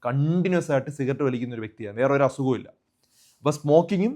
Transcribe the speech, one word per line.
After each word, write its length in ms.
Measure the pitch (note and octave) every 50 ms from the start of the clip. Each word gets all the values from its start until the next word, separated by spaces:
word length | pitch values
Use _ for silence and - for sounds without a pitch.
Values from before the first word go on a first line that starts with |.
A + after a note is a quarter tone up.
| -
കണ്ടിന്യുവസ് 640 | A#2+ B2+ C#3 D3 D#3 E3+ F3+ F3 F#3+ F3+ E3+ C#3 D#3 C#3+
ആയിട്ട് 160 | C3 - D#3 C#3 -
സിഗരറ്റ് 280 | C3+ B2+ C#3 C#3+ D3 C3
വലിക്കുന്ന 280 | B2+ A#2 B2 A#2+ A#2+ A2+
ഒരു 60 | A2
വ്യക്തിയാണ്, 300 | G#2+ - - A2 G2+ G#2 A#2
വേറെ 140 | C3 C3+ C#3 C#3
ഒരു 80 | C#3 C3
അസുഖവും 260 | - - C3 C3 A#2+ G2+
ഇല്ല. 80 | - - - _ _ _ _ _ _ _ _ _ _ _ _ _
അപ്പോൾ 140 | - D3 D3 D3
സ്മോക്കിങ്ങും 560 | - C#3+ D3 E3 E3+ E3+ G3+ F3+ G3+ A#3+ D4